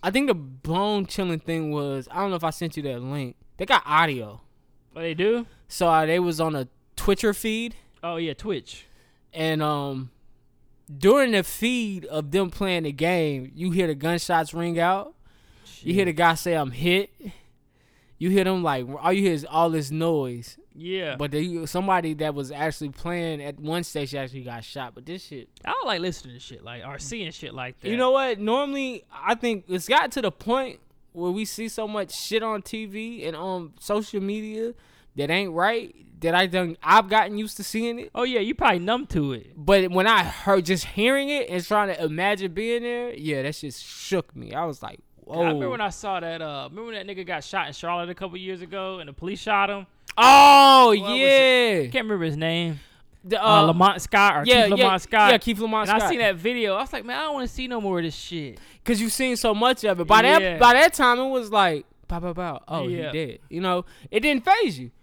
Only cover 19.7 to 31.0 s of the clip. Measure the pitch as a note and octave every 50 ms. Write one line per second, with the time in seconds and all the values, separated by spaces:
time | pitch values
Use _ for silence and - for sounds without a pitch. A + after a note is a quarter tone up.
19.7 | D#3+ D#3+ D3 C3+ D3+ D#3 E3 E3+ E3 D3+ C3+ B2+ A#2+ A#2+ A#2+ - - _ _ _
20.7 | _ C#3+ D#3+ F3 F#3 F#3+ F3+ D#3 C3+ B2+ D3 D3 C#3 D3+ D#3+ F3+ E3+ E3+ E3 D3+
21.7 | - F#3 F#3 G3 F#3+ F3+ E3 D#3+ D#3 D3 D#3 D3+ D3 C#3+ C#3 B2+ D3 C#3 D3+ D#3+
22.7 | D3 - D#3 C#3+ C3+ - - E3+ F3 F3 E3+ E3 D#3+ D3 C#3+ C#3+ C3+ B2+ D3 D3+
23.7 | D#3+ F3 E3+ - - D#3 C#3+ B2+ C#3 C#3 C3+ B2+ B2+ C3+ B2 B2 A#2+ A#2 A2+ -
24.7 | - C#3+ C3 B2 G#2+ B2 B2+ D3 F3 F#3 - - D3+ C3 A2+ _ _ _ - -
25.7 | - C5 A#4+ C4 G#3+ E3+ E3+ F#3 E3 - - B2+ A#2+ A#2+ - - C3+ - - A2+
26.7 | A#2+ B2 - C3 C#3+ C#3+ - C#3 A3+ A#3 G3 D#3+ D#3+ - - C#3+ - C3 B2+ B2+
27.7 | B2+ _ - G3 A3 A#3+ B3+ B3+ C4 C4+ C4+ B3+ A#3 G3+ G#3 G#3+ A#3 C4+ C#4+ C#4+
28.7 | C#4 C#4 C4+ C4 B3 F#3+ _ _ - - D3 F#3+ A#3+ A#3 - A#3+ A3+ G3 F3+ -
29.7 | F#3 F#3 E3 - B3+ D4+ E4 C#4 - C#4+ A3 G3 - _ - G#3 A#3 C4 C4 B3+
30.7 | - - _ _ _ _